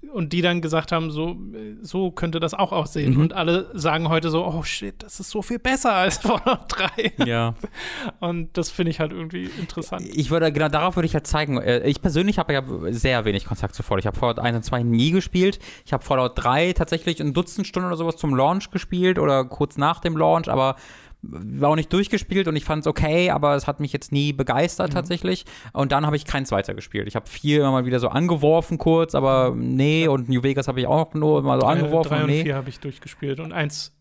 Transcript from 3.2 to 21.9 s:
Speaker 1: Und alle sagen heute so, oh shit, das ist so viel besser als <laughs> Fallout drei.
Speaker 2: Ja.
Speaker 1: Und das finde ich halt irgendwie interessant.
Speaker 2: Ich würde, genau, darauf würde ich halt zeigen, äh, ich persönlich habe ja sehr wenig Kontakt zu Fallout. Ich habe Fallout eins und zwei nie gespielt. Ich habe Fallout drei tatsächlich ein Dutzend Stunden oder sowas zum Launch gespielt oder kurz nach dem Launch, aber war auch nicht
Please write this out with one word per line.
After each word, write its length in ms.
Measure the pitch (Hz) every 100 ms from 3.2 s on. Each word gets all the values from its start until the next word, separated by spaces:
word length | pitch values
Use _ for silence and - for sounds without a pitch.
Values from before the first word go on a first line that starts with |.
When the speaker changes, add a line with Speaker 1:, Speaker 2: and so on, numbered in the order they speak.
Speaker 1:
Und 120 | 160
alle 360 | 185 165 175 190
sagen 360 | 196 156 156 165
heute 200 | 165 165
so, 160 | 160 180
oh 160 | 165
shit, 380 | 156 - 202 -
das 200 | - -
ist 80 | 196
so 120 | 214
viel 180 | 196 240
besser 340 | - 262 254
als 240 | 196 185 -
<laughs> 0 |
Fallout 480 | - 233 - 240 -
drei. 460 | - 190 - 220 - -
Speaker 2:
Ja. 280 | 117 117 117 208 - - - 262 -
Speaker 1:
Und 380 | 175 170 165 -
das 120 | 165
finde 200 | - 170
ich 100 | 160
halt 140 | 156
irgendwie 320 | - 160 180 180 -
interessant. 420 | 175 - 160 - -
Speaker 2:
Ich 160 | 156 131
würde, 220 | 165 160
genau, 160 | 147 151
darauf 300 | 151 175 180
würde 80 | 160
ich 80 |
halt 120 | 156 -
zeigen, 320 | 151 151 131
äh, 260 | - 120 123
ich 140 | 143
persönlich 360 | - 139 190 196
habe 140 | 165
ja 120 | 143 131 131 82
sehr 340 | 117 131 127
wenig 220 | 110 98 -
Kontakt 280 | - 101
zu 80 | -
Fallout. 200 | - 98
Ich 60 | 104
habe 100 | -
Fallout 200 | 120 117
eins 180 | 120 117
und 60 |
zwei 200 | 110 127
nie 280 | 120 117 139
gespielt. 460 | 180 - 180 185 196 - - -
Ich 80 |
habe 100 | 139
Fallout 300 | - 135 127 -
drei 380 | 120 131 170
tatsächlich 480 | 180 156 165 - 170
ein 120 | 147
Dutzend 320 | 143 180 - 196
Stunden 220 | - 180
oder 80 | 170
sowas 220 | 165 160
zum 180 | 151 131
Launch 360 | 135 185 -
gespielt 480 | 190 - 175 180 180
oder 260 | 151 135 131
kurz 320 | - 143 -
nach 240 | 143 165
dem 160 | 175 156
Launch, 320 | 156 165 160
aber 260 | 135 131 135 - - - -
war 460 | - - 107 131 143
auch 60 | 156
nicht 180 | 156